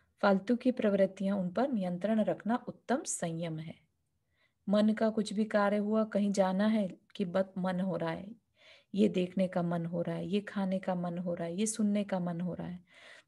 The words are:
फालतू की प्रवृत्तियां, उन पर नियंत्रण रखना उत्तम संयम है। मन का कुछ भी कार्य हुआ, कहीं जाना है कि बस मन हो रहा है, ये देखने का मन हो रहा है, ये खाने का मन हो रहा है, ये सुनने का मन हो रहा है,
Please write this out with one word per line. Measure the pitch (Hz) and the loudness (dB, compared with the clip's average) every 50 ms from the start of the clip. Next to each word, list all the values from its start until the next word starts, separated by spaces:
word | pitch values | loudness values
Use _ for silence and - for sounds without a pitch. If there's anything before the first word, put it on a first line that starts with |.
| _ _ _ - | _ _ _ 2
फालतू | - 202 196 196 196 - 247 | 4 4 4 4 4 0 0
की | 233 - 254 | 2 2 0
प्रवृत्तियां, | 247 - - 214 196 196 190 190 190 - 196 196 202 202 | 0 2 2 2 4 4 4 2 2 -2 -2 -2 0 0
उन | 185 180 | -2 -2
पर | 180 220 247 294 | 0 0 0 0
नियंत्रण | 269 208 185 180 180 175 180 202 226 220 208 | 0 0 -2 -2 -4 -2 -2 0 2 2 2
रखना | 185 160 160 - 202 233 247 - - | 0 0 -4 -2 -2 -2 -2 -2 -6
उत्तम | - - _ - 226 294 381 | -14 -10 _ -2 -2 0 0
संयम | - - - - 170 165 165 170 165 156 156 | -4 -6 -4 -4 -4 -4 -4 -6 -6 -6 -8
है। | 156 160 - - _ _ _ _ _ _ _ _ _ _ _ _ _ _ _ _ - - | -8 -10 -14 -16 _ _ _ _ _ _ _ _ _ _ _ _ _ _ _ _ -4 2
मन | 196 208 208 214 214 | 2 4 4 4 4
का | 220 226 220 | 4 2 2
कुछ | 220 220 208 - 196 | 2 0 -2 -2 0
भी | 202 220 | -2 0
कार्य | 214 - 208 202 202 202 208 | 2 2 2 4 4 2 2
हुआ, | 202 208 214 220 220 | 0 2 2 0 0
कहीं | 220 - 202 208 202 | 0 0 0 2 2
जाना | 196 196 190 185 190 190 208 214 | 2 2 2 2 2 2 2 2
है | 220 220 202 180 - - _ _ - | 2 2 0 -2 -4 -10 _ _ -6
कि | - 202 | -6 -4
बस | 175 170 190 190 190 - 185 | -2 0 -2 -2 -2 -2 -4
मन | 180 185 185 180 | -2 -2 0 0
हो | 185 190 170 - | -2 -2 -2 -2
रहा | 170 165 | -2 -4
है, | 160 - 190 202 - - _ _ _ _ _ - - - _ _ - | -4 -6 -8 -12 -16 -18 _ _ _ _ _ -20 -20 -20 _ _ 0
ये | 190 214 202 | 2 4 4
देखने | 170 185 180 180 - 196 190 180 | 4 2 -2 -2 0 -2 -2 0
का | - 180 175 | 0 0 0
मन | 170 175 170 165 | 0 0 -2 -4
हो | 170 175 170 | -4 -4 -4
रहा | 170 175 170 | -4 -2 -4
है, | 170 170 170 | -6 -4 -2
ये | 185 208 | -2 -2
खाने | 202 - - 208 196 190 190 190 | -4 -2 -4 -4 -2 0 -2 -2
का | 190 - 185 | -2 -2 -2
मन | 180 175 175 170 175 | -2 -2 -4 -4 -4
हो | 180 180 175 | -4 -4 -4
रहा | 170 175 170 | -4 -4 -6
है, | 170 | -4
ये | 185 220 | -2 -2
सुनने | 220 - - 220 208 202 208 202 | -2 0 0 0 2 2 0 0
का | 202 190 185 | -2 -2 -2
मन | 175 180 170 170 | -2 -2 -4 -4
हो | 180 175 170 | -4 -4 -4
रहा | - 170 165 | -6 -8 -8
है, | 180 180 - _ _ - - - - - - | -8 -12 -14 _ _ -20 -20 -20 -20 -20 -20